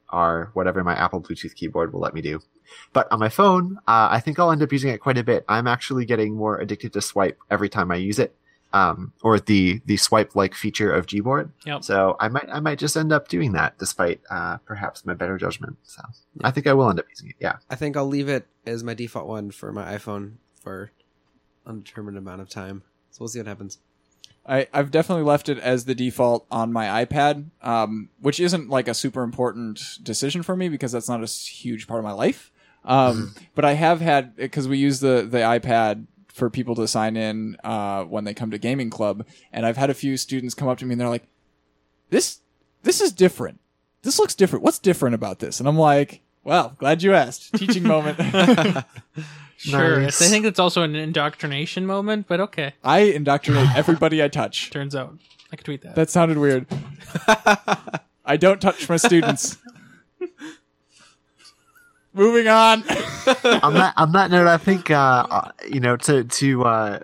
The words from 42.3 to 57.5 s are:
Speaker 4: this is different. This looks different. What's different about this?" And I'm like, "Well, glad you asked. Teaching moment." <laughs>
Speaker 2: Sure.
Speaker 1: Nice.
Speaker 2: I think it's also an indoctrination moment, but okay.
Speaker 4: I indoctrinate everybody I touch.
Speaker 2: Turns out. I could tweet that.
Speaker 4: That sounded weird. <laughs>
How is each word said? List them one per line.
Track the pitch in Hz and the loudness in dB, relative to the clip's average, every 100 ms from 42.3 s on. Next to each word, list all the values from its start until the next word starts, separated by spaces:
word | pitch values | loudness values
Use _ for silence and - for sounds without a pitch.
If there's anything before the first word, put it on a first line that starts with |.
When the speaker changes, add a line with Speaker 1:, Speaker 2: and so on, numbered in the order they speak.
| - _ _ _ _ | -8 _ _ _ _
Speaker 4:
this | 339 359 | 0 2
is | 381 | 0
different. | 180 185 - 107 - _ _ _ _ | 4 2 2 -10 -12 _ _ _ _
This | 262 339 | -4 0
looks | 427 | 0
different. | - 190 120 | 2 2 2
What's | - - | -6 -2
different | 196 170 127 | 0 2 0
about | 113 104 92 | -2 -6 -8
this?" | - - | -8 -4
And | 135 | 0
I'm | 160 | 4
like, | 151 143 143 - _ _ - | 4 4 2 -6 _ _ 0
"Well, | 170 117 - | 0 0 -2
glad | 139 165 | 0 2
you | 196 | 4
asked. | 185 151 - - | 4 2 -4 -6
Teaching | 226 196 190 | -4 0 0
moment." | 175 156 151 - | 2 2 0 -2
<laughs> | 139 190 185 214 160 139 - - _ 156 156 147 - _ | 0 4 6 6 4 -2 -6 -20 _ -16 -16 -18 -20 _
Speaker 2:
Sure. | 143 139 165 143 | -4 2 4 2
Speaker 1:
Nice. | 139 - | 0 2
Speaker 2:
I | 175 | 4
think | 214 214 | 4 2
it's | 190 | 2
also | 180 175 | 2 2
an | 156 156 | -2 -2
indoctrination | 156 160 147 - 151 139 156 185 190 | -4 -2 -2 -4 -6 -6 -6 -6 -4
moment, | 196 208 214 196 | -4 -2 -4 -2
but | 175 | -4
okay. | 202 - 139 - | -4 -6 -8 -4
Speaker 4:
I | 131 175 | 2 6
indoctrinate | 208 151 139 143 - 123 135 131 | 6 4 2 0 2 4 4 4
everybody | 151 160 160 156 | 2 2 2 2
I | 143 | 0
touch. | 151 101 - - | 0 -4 -6 -8
Speaker 2:
Turns | 147 139 139 | -8 -8 -8
out. | 135 151 _ _ - | -10 -16 _ _ -20
I | - | -16
could | - | -12
tweet | 139 | -12
that. | - 160 | -6 0
Speaker 4:
That | 160 | 2
sounded | 180 165 151 | 4 4 4
weird. | 143 131 127 - - - | 4 2 -2 -10 -10 -18
<laughs> | - 170 - 214 226 | -10 -4 2 2 4